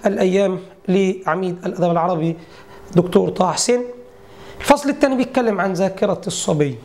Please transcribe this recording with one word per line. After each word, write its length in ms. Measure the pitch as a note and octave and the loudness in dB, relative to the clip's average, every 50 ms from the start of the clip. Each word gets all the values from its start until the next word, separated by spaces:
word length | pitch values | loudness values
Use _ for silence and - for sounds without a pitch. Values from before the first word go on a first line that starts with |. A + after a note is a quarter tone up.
| - | 0
الأيام 520 | G#3 G3 A3+ G3+ F#3 F3+ G3 G3+ F#3+ F#3 E3+ - - - - - - | -2 0 2 0 2 2 2 2 0 0 -4 -8 -14 -20 -12 -2 0
لعميد 760 | F3+ G3 G3 F#3 F#3+ F#3+ - D#3+ D#3 F#3 F#3+ F3+ F3 F3 - | 2 2 2 2 0 -2 -2 -2 -2 -2 -2 -4 -6 -6 -8
الأدب 240 | G3+ G3+ - E3 F3 | -8 -2 0 0 0
العربي 460 | E3+ E3+ E3 F3+ F#3 D#3+ D#3 E3 E3 D#3+ - - - - - - - - - - - | 2 0 0 0 0 0 -2 -2 -4 -6 -12 -20 -20 -20 -20 -20 -20 -20 -20 0 0
دكتور 320 | E3+ F3 F3+ - G3 F#3 E3+ | 0 2 4 2 2 2 2
طه 240 | - - F3+ F3+ | 0 0 0 0
حسين. 280 | D#3 - - - B3 B3 B3 - - - - - - - - - - - - - - - | 0 0 0 2 2 0 0 -6 -12 -16 -20 -20 -20 -20 -20 -20 -20 -20 -20 -20 -16 -10
الفصل 280 | - - C#4+ C#4+ C#4+ C#4 | 2 4 4 4 4 -2
الثاني 280 | C#4+ - - C#4 C4 | 0 2 2 2 2
بيتكلم 440 | B3 C4 B3 - C4 A#3+ A3+ G#3 F#3+ | 0 -2 0 0 0 0 2 0 0
عن 120 | F3 G3 | 0 -2
ذاكرة 480 | F#3+ E3+ F#3+ F#3+ F#3+ - A3 G3+ F3+ F3+ - | 0 0 0 0 0 0 0 0 0 -2 -4
الصبي 520 | F3+ E3+ - - - F3 D3 D3 C#3 B2 A2+ | -8 -6 -4 -2 0 0 2 0 -2 -2 -8